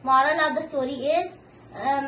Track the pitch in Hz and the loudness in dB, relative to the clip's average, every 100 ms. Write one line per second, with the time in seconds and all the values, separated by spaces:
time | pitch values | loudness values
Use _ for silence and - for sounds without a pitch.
0 | 262 262 285 311 302 277 - 277 254 254 | 2 4 4 2 0 -2 -4 -4 -4 -4
1 | 277 339 359 - - - - 196 254 277 | 0 0 0 -10 -20 -20 -18 -6 -2 -2